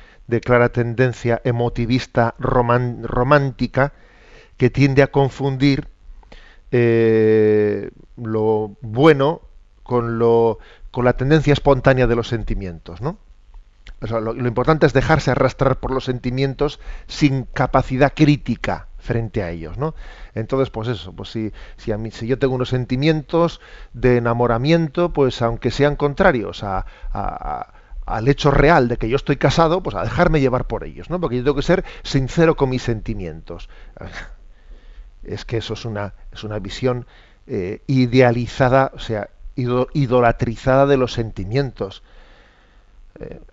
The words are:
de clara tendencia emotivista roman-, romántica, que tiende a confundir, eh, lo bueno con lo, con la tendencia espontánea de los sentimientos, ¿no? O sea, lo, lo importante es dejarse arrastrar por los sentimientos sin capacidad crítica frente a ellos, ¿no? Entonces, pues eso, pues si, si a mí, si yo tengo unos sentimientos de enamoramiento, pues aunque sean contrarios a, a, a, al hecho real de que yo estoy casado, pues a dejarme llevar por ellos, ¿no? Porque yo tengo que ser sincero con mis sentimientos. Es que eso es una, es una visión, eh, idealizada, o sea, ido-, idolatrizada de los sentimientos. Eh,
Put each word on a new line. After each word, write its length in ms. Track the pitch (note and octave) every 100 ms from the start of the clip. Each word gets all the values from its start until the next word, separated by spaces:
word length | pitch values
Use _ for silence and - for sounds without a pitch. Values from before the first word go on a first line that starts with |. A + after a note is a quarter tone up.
| - - -
de 140 | A#2
clara 280 | A2+ B2 A#2+
tendencia 720 | - A#2+ A2+ B2+ A#2 A#2+ A#2
emotivista 920 | - A#2 A#2+ A#2+ A#2 B2 - - A#2 -
roman-, 640 | A2 B2+ A#2+ A#2+ B2 A2+
romántica, 880 | A2+ B2 B2+ D3 C#3 B2 B2 - C#3 - - - - - - -
que 120 | B2
tiende 320 | C3 C#3 C3+
a 60 | C#3
confundir, 800 | C#3 C#3 - C#3 C3 C#3+ C#3 - - - - - - - - -
eh, 1200 | B2 A#2 A#2 A2+ A2 A2 A2 G#2+ G#2+ G#2 G2+ - - - -
lo 580 | A#2 A2 A2 A2 G#2+ G2+
bueno 600 | A2+ A2 D#3 C#3+ C#3 E3+ - - - _
con 360 | - B2 A#2 A#2
lo, 400 | A#2 A#2 A#2 G#2 - - -
con 140 | - B2
la 80 |
tendencia 400 | A#2+ C3+ D#3 D3
espontánea 540 | C#3 - C3+ C3+ C3 B2
de 80 | A#2
los 120 | A2+
sentimientos, 760 | A#2 G#2 G2+ F#2+ E2 - F2+
¿no? 160 | B2+ G#3 - - - - - _ - -
O 60 | A2+
sea, 120 | A2+
lo, 140 | A2
lo 140 | A#2 B2
importante 380 | A2+ B2 D#3 D3+
es 80 |
dejarse 380 | C3+ B2 D#3 -
arrastrar 480 | B2+ C3 - C3 C3
por 120 | B2
los 140 | C3 B2
sentimientos 760 | B2+ B2+ B2+ C3+ C3 D3 - - - -
sin 360 | - D3+ C3+
capacidad 720 | A#2+ - - C3 B2 C3 C3+
crítica 720 | - D3+ D3 - A2+ - F2+ - -
frente 460 | - A#2 A2+ A2
a 80 | F2
ellos, 260 | E2+ D#2+ F2+
¿no? 160 | D3+ D#3 - - -
Entonces, 360 | - A2+ C3+ C3
pues 180 | A2+ A2+
eso, 240 | A2 F2
pues 160 | D#2+ G2
si, 240 | A#2 A2 - - -
si 140 | -
a 60 | G#2+
mí, 140 | A2+
si 160 | - A#2
yo 120 | B2+
tengo 160 | B2+ B2+
unos 140 | B2
sentimientos 920 | B2+ B2 C3 D3 D#3 C#3+ E3 E3+ - - - -
de 240 | A#2+ B2 B2
enamoramiento, 960 | A#2 A#2 A#2+ A#2 C3+ E3 D#3+ D3+ F3
pues 280 | - C3+ -
aunque 300 | A#2 A#2 B2
sean 240 | - C#3+ C#3
contrarios 680 | C#3+ C#3+ G3 C3+ F#2+ F2
a, 160 | G#2 F#2+
a, 60 | - - -
a, 640 | - G2+ - - C#2 - - - - -
al 220 | A2 A#2
hecho 240 | C#3 D3
real 360 | C3+ C#3+ E3+ B2
de 100 | A#2+
que 100 | A2+
yo 80 | C3
estoy 220 | - C#3
casado, 460 | D3+ D3 E3 F3+
pues 120 | - F#2+
a 80 |
dejarme 380 | G#2 C3 E3+ D#3
llevar 240 | C3 A#2+ A#2
por 180 | A2
ellos, 260 | D#2 D2 -
¿no? 120 | F3
Porque 160 | D#3+ B2
yo 60 |
tengo 120 | B2 C#3
que 60 |
ser 240 | C#3 F3+ - -
sincero 520 | - C3+ C3 - E3 D3+
con 140 | C#3
mis 120 | B2+
sentimientos. 880 | - A2 - G#2+ F2+ D#2+ D#2+ E2+ - - - - F2+ - - - - - - - - - - -
Es 220 | - G2+ -
que 120 | A#2
eso 160 | - G#2+
es 100 | A#2+
una, 280 | G#2 G2+ - -
es 120 | -
una 160 | G#2+ G#2+
visión, 460 | G2 - B2+ B2 B2 - - _ -
eh, 340 | A#2 F2+ G#2 -
idealizada, 1040 | C3+ B2+ B2 B2 A#2 A#2 - C3 C3 C3
o 60 | -
sea, 300 | - A2 G2+ - - -
ido-, 320 | B2 B2 B2+
idolatrizada 920 | D#3 C3 B2 A#2+ A#2 A#2+ A2 - C3 C#3
de 120 | C#3
los 160 | B2
sentimientos. 920 | - A2+ G2 F#2 B2 C#3 - G2 - - - - - _ _ _ _ _ - - -
Eh, 220 | - - -